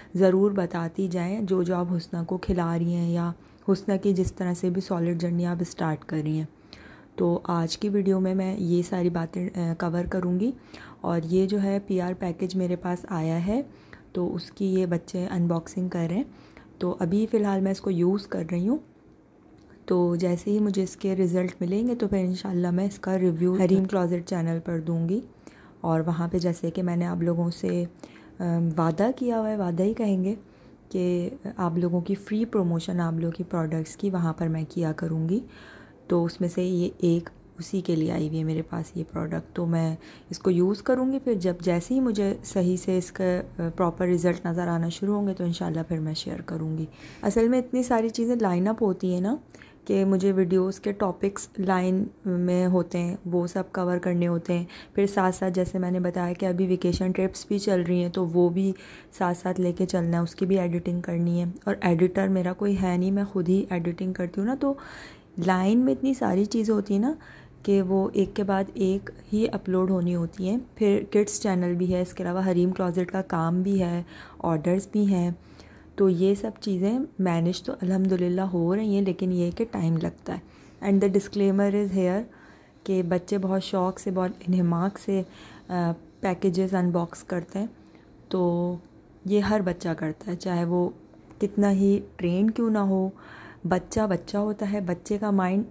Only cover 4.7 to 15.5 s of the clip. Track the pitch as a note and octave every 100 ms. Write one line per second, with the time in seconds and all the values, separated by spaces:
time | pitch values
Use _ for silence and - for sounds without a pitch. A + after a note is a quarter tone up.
4.7 | F3+ F#3+ F3 E3+ E3+ F3 F3 F3 E3+ E3+
5.7 | - E3 D3+ - D#3 D3+ D#3 D#3 - -
6.7 | - - - - - F3 E3+ - E3+ E3
7.7 | - G#3 G3+ F#3+ F#3+ F#3 F#3+ F#3 F#3+ F3
8.7 | F3 F3 F#3 F3 F3 E3 F#3 F3+ - E3+
9.7 | E3 F3 E3+ F3 F#3+ F3+ F3+ A3+ C4+ -
10.7 | - - - E3+ E3+ D#3+ F#3 F#3+ G3+ G3
11.7 | G3 G3 F#3 F3+ F3+ F3+ E3+ F#3 F#3 F3+
12.7 | F3+ F3+ F3 - F3 D#3+ E3 F3 A3+ B3
13.7 | - - - - - F3 F3 - - G3
14.7 | F#3 F#3 F3 - F3+ F3+ F3+ E3+